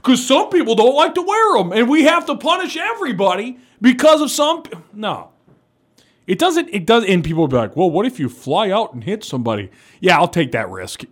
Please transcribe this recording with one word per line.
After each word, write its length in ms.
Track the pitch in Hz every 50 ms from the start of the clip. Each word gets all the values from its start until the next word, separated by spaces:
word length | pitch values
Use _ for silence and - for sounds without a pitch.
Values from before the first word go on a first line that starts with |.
| -
'cause 220 | 254 254 247 -
some 240 | - 269 320 427 -
people 260 | - 349 294 220 226
don't 200 | 196 214 247 277
like 200 | 285 330 339 320
to 60 | 359
wear 360 | 349 381 403 440 453 427 359 220
'em, 140 | 185 170
and 180 | 185 220 240 233
we 140 | 294 320 262
have 220 | 311 339 349 339 -
to 80 | 285
punish 420 | - - 302 349 370 370 311 - 320
everybody 800 | 359 427 466 427 381 269 202 175 196 190 180 190 220 254 247 - _ _ _ _
because 400 | 208 254 247 254 302 311 311 302
of 80 | 302 254
some 300 | - - 294 302 339 330 -
p-, 140 | - - 165 - _ -
no. 360 | 208 214 202 147 95 85 - _ _ _ _ _ _ _ _ _ _ _ _ _ _ _ _ _ _ _
It 140 | - 190 180
doesn't, 300 | 320 370 320 339 330 -
it 140 | - 208 160
does, 180 | 180 226 233 226
and 180 | 185 190 175 151
people 180 | 160 165 160
will 60 | 165 139
be 80 | 131 120
like, 180 | 110 98 -
"Well, 140 | 143 185 175
what 160 | 151 180 220
if 120 | 254 247 -
you 100 | 143 120
fly 420 | - - - 127 147 190 220 196
out 220 | 190 220 220 - 127
and 100 | 123 104
hit 200 | 160 208 214 -
somebody?" 440 | - - 127 117 117 110 104 101 92 - _ _ _ _ _
Yeah, 180 | - - 175 151
I'll 100 | 170 170
take 220 | - 170 156 123 127
that 160 | 117 104 92
risk 340 | 95 92 90 90 - - - -